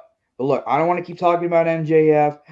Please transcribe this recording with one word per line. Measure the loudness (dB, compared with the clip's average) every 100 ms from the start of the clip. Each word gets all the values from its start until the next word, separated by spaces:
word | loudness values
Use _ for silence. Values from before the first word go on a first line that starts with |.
| -14 _ _ -6
but |
look, | -2 -2 -2
I | -2
don't | 0
wanna | -2
keep | -6 -4
talking | 0 0 0
about | 0 0
M | -2
J | 0 2 4
F. | 4 2 -2 _